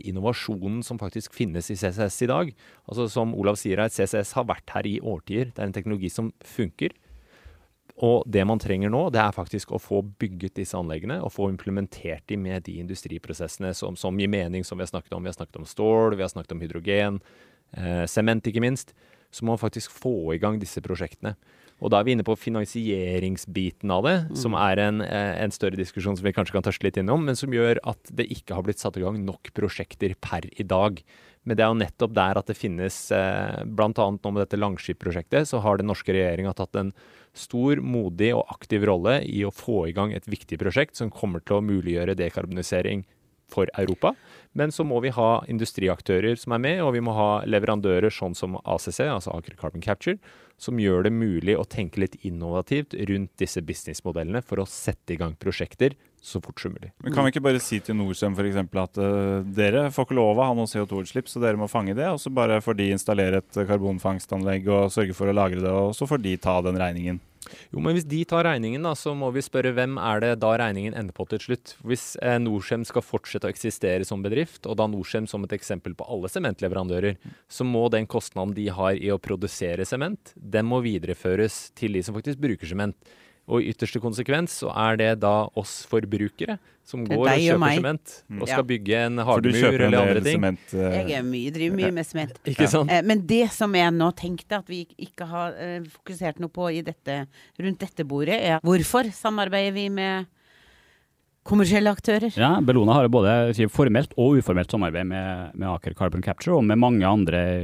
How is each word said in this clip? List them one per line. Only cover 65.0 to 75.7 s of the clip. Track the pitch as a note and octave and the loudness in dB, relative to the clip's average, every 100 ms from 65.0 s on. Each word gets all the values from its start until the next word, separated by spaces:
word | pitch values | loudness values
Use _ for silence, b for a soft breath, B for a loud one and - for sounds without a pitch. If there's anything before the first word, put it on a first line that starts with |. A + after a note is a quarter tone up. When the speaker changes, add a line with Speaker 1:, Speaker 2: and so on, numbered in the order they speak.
| G2 | -2
Speaker 3:
for | F2+ G2 | 0 0
å | G2+ | 2
lagre | F#2+ F2+ | 2 2
det, | F#2 | 0
og | F#2+ G2+ | 2 0
så | - C#3 | 0 -2
får | D3 | 0
de | G2 F#2 | 0 0
ta | F#2+ F2+ | 2 2
den | F2+ F#2 | 2 0
regningen? | F2+ F2 F2 F2+ - _ B B B | -2 -2 -4 -6 -10 _ B B B
Speaker 1:
Jo, | C#3 | -4
men | D#3 | 0
hvis | F3 D3+ | -2 -2
de | D#3 E3+ | -4 0
tar | E3+ | 2
regningen | E3+ C3 A2 C3 | 2 0 -2 -2
da, | E3+ C#3+ | -4 -4
så | D3+ C#3+ | -4 -4
må | C3 | -2
vi | C3 | -2
spørre | - C3 C3 | -2 0 0
hvem | B2 B2+ C3+ | 0 0 -2
er | A2 G#2+ | 0 2
det | A#2 A2+ | 2 2
da | A2 A2+ | 2 2
regningen | A2+ G2 G#2+ A2+ | 0 -2 -4 -6
ender | G2 | -8
på | - F#2 | -8 -6
til | G#2+ | -6
slutt. | - B2 - - A2+ | -4 -6 -6 -14 -4
Hvis, | A#2+ - - | -4 -4 -4
eh, | B2 A#2+ | 0 2
Norcem | A#2 G#2 - A#2 | 0 -2 -2 -4
skal | A#2 B2 | -2 -2
fortsette | - A2+ - G#2 F#2+ | -2 -4 -4 -6 -6
å | |
eksistere | - A2+ - F#2+ F#2 | -4 -6 -2 0 0
som | F#2+ G2+ | 0 -4
bedrift, | G2+ A#2+ E3 - - | -2 -2 -4 -8 -4
og | G#2+ | 0
da | A2 | 0
Norcem | G#2 F2+ A2+ A2 | -2 -4 -4 -4
som | G2+ | -6
et | G2 | -6
eksempel | G#2 - | -6 -6